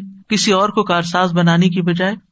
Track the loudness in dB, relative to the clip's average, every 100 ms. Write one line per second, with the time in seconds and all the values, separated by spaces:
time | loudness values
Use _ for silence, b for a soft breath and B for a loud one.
0 | -6 -18 -6 -2 0 0 0 0 0 -2
1 | -2 -2 0 2 2 4 2 0 -2 -2
2 | -4 -6 _